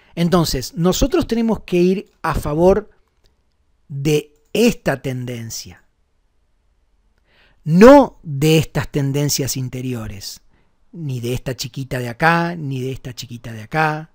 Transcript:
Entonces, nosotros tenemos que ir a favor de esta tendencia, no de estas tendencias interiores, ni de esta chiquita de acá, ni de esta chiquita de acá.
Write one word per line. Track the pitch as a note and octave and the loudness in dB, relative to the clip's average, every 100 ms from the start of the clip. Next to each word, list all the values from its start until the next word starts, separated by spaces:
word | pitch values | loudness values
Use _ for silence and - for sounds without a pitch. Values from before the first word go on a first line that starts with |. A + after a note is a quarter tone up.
| _ - | _ -4
Entonces, | E3+ F3 D#3 C#3 A#2+ - | 2 2 2 -4 -6 -2
nosotros | F3 E3+ C#4 F4 - | 0 2 0 0 -2
tenemos | A#3 A3+ G#3 | -2 -2 -4
que | - F3+ | -2 0
ir | F3+ F#3+ - _ | 2 0 -6 _
a | E3 C#3+ | -4 -4
favor | D3+ D3+ F3+ G3 G#3 _ _ _ _ _ _ _ _ _ - | -4 2 4 4 -2 _ _ _ _ _ _ _ _ _ -14
de | C#3 C#3 D3+ - _ _ | -6 0 -2 -2 _ _
esta | F#3+ A#3 - - C3+ | 2 2 0 -4 -4
tendencia, | C#3 B2+ B2 A#2+ A2+ - F#2+ E2+ _ _ _ _ _ _ _ _ _ _ _ _ _ _ _ _ _ _ | -6 -8 -10 -12 -12 -14 -16 -20 _ _ _ _ _ _ _ _ _ _ _ _ _ _ _ _ _ _
no | D#3 E3+ A#3 C#4+ B3+ - | 0 8 10 10 8 -2
de | E3 C#3 D#3 D#3+ | -10 0 4 4
estas | - D3+ - | 2 -4 -4
tendencias | D3+ C#3 C#3 C#3+ - C3 C3+ | -4 -2 -2 -2 -4 -4 -6
interiores, | B2+ B2+ B2+ A#2+ G#2+ G2+ - - _ _ _ _ _ | -8 -8 -8 -8 -10 -14 -16 -18 _ _ _ _ _
ni | F3 D3 B2+ | -12 -8 -6
de | A#2 | -6
esta | B2 - B2 | -6 -6 -10
chiquita | B2 - C3 B2+ | -10 -10 -8 -8
de | A#2+ | -8
acá, | A#2 D#3+ E3+ E3+ F3 | -2 0 0 -2 -6
ni | C#3+ C3 | -8 -8
de | B2+ | -8
esta | B2+ C3 | -10 -14
chiquita | A#2 A#2+ A#2+ A#2 | -16 -16 -14 -16
de | A2+ | -16
acá. | G#2+ D#3 D#3 D3+ D#3 | -6 -2 -2 -4 -10